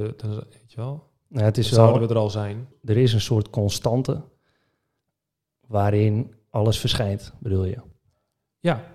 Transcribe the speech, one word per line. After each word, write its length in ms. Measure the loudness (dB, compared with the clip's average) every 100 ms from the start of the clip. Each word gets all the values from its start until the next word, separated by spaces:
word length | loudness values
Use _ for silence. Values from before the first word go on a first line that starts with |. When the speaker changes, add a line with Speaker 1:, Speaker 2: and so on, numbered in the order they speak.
Speaker 1:
we, 120 | -6 -8
dan 160 | -10
z-, 40 | -10
weet 360 | -12 _ _
je 40 | -12
wel, 280 | -12 -12 -16 _ _
Speaker 2:
Ja, 140 | 0
het 160 | 2 2
is 60 | 2
Speaker 1:
dan 60 |
zouden 240 | 6 6 6
Speaker 2:
wel 100 | 0
Speaker 1:
we 60 |
er 60 | 0
al 100 | -2
zijn. 380 | -4 -6 -8 -14 _
Speaker 2:
Er 120 | -2 2
is 160 | 4
een 80 | 2
soort 300 | 0 -2 0
constante 720 | -2 -2 -2 -2 -2 -2 -6 -10 _ _ _ _ _ _ _ _ _ _ _ _ _ _
waarin 680 | 0 2 2 2 0 -4 -12 _
alles 280 | -2 0 0
verschijnt, 520 | -2 -2 -2 -4 -8 -14
bedoel 240 | -4 -2
je? 120 | -2 -6 -14 _ _ _ _ _ _ _
Speaker 1:
Ja, 240 | -4 -4 -8